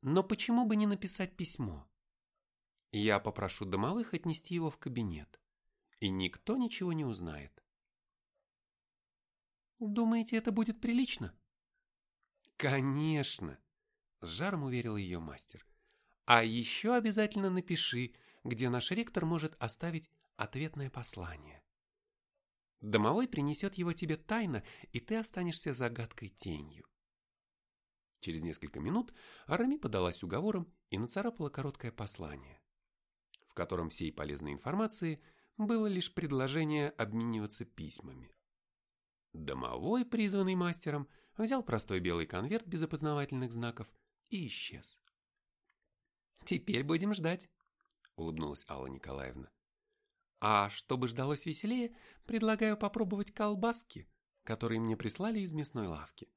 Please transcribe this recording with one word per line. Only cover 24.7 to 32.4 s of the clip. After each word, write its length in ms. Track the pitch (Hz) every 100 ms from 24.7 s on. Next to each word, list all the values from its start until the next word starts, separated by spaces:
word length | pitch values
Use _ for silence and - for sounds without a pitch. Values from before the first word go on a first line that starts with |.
| - -
и 80 | 123
ты 160 | - 220
останешься 580 | 220 - 175 160 -
загадкой-тенью». 1120 | 127 123 120 113 - 101 - 98 78 73 73 - _ _ _ _ _ _ _ _ _ _ _ _ _
Через 200 | - 80
несколько 360 | 82 78 76 -
минут 340 | 80 196 240 - - - -
Арами 300 | 160 240 294
подалась 460 | - 104 90 85
уговорам 480 | 90 107 196 196 170 _ _
и 80 | 95
нацарапала 520 | 117 - 214 233 147
короткое 420 | - 120 - 120
послание, 720 | - 104 - 80 71